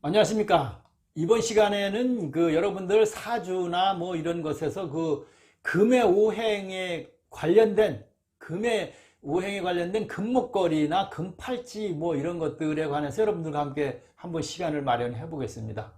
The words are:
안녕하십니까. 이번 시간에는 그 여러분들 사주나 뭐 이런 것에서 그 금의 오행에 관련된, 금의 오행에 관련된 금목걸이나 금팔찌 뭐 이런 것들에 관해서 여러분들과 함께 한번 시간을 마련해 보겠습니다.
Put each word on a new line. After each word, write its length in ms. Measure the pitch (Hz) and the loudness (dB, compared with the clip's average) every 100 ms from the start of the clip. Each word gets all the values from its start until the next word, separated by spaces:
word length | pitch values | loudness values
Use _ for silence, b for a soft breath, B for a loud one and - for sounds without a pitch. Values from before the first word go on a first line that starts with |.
안녕하십니까. 800 | 143 202 208 214 208 175 120 - _ _ _ | 0 2 2 2 2 2 2 -8 _ _ _
이번 260 | - 165 226 | -4 2 2
시간에는 880 | 226 214 208 208 202 202 247 247 160 | 4 4 4 4 -2 0 0 0 -2
그 240 | 151 170 | 0 2
여러분들 520 | 156 196 196 185 208 214 | 4 2 -2 2 4 4
사주나 880 | - - 233 175 185 175 175 190 | 0 -6 -6 -4 -4 -2 2 2
뭐 220 | 185 175 170 | 0 -2 -4
이런 260 | 160 170 | -2 -4
것에서 480 | 156 147 156 185 180 | -4 -4 -4 -4 -6
그 360 | 147 165 147 B B B B | -4 -2 -2 B B B B
금의 400 | - 160 220 254 | -4 2 4 6
오행에 1040 | 226 185 220 208 226 208 190 185 185 165 - _ _ | 6 6 4 2 -2 -2 -4 -6 -6 -6 -8 _ _
관련된, 760 | - 156 185 220 202 214 117 - _ _ _ | -6 4 6 6 4 2 0 -12 _ _ _
금의 560 | - 165 233 220 170 B B B | -10 -4 -2 -2 -4 B B B
오행에 380 | - 160 190 202 | -4 -2 -2 -4
관련된 440 | 180 175 175 208 - | -2 -2 -2 -2 -4
금목걸이나 1040 | - 208 254 - 202 180 156 147 175 196 | -6 0 0 0 0 2 2 2 0 -2
금팔찌 800 | - 180 - - 247 240 208 208 | -6 -10 -10 -8 -8 -8 -6 -6
뭐 240 | 156 170 | -2 -2
이런 240 | 156 151 175 | -2 -2 -2
것들에 480 | 160 - 156 151 156 | -4 -2 -2 -2 -2
관해서 360 | 143 147 139 | -2 -4 0
여러분들과 380 | 214 175 160 147 | 0 0 -2 -4
함께 420 | 143 135 143 120 b | -4 -2 -2 -4 b
한번 280 | _ 175 165 | _ -8 -6
시간을 400 | 151 - 175 151 | -6 -4 -4 -2
마련해 460 | 139 120 120 117 160 | 0 0 0 -6 -8
보겠습니다. 640 | 160 123 - 110 110 - | -6 -8 -8 -10 -8 -12